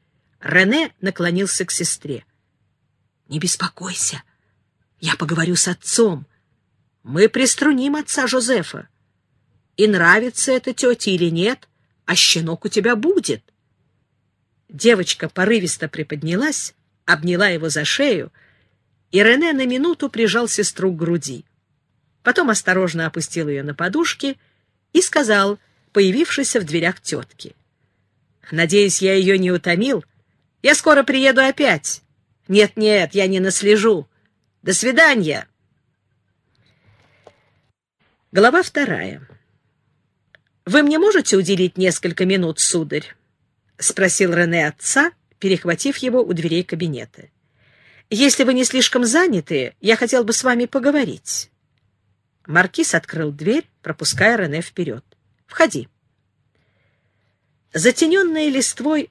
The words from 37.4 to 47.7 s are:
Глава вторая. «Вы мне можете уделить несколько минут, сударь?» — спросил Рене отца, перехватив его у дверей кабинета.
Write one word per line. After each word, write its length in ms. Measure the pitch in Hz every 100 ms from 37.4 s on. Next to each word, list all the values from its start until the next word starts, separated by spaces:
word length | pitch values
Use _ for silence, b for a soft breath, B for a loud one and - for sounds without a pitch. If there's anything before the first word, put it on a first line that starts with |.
| b _ _ _ _ _ _ _ _
Глава 300 | 190 226 330
вторая. 640 | 359 294 269 131 90 139 131 - _ _ _ _ _ _ _ _ _ _ _ _ -
«Вы 180 | 269
мне 160 | 294 311
можете 380 | 403 381 - 196
уделить 400 | 185 190 185 180
несколько 480 | 185 - 180 165 185
минут, 340 | 190 170 147
сударь?» — 560 | - 170 151 151 - - _ _ _ _ _ -
спросил 560 | - - 190 - 185
Рене 340 | 170 170 170 151
отца, 440 | - - 277 330 - _ _
перехватив 580 | 196 180 175 170 277 -
его 240 | 254 247
у 120 | -
дверей 300 | 175 165 165
кабинета. 640 | 175 165 160 127 110 - - _ b b b